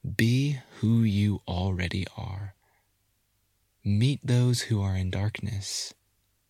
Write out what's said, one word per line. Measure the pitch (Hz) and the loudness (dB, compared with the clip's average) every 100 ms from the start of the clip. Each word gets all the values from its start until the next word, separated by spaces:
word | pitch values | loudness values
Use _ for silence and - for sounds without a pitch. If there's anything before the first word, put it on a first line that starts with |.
| - 95 | -6 2
be | 113 127 143 135 - - | 4 4 2 -2 -8 -2
who | 107 117 | 2 4
you | 113 101 104 98 - | 4 4 2 0 -2
already | 90 98 90 90 92 90 - | -2 0 0 -2 -4 -6 -8
are. | - 98 101 - _ _ _ _ _ _ _ _ _ _ _ _ | -10 -10 -12 -14 _ _ _ _ _ _ _ _ _ _ _ _
Meet | 101 101 127 143 | -2 2 2 0
those | 127 123 123 123 | 0 2 4 2
who | - 107 | 0 0
are | 98 92 | 0 -2
in | 92 | -2
darkness | 95 104 - 98 101 98 - - - _ _ _ _ _ | -2 -4 -4 -6 -6 -6 -8 -10 -14 _ _ _ _ _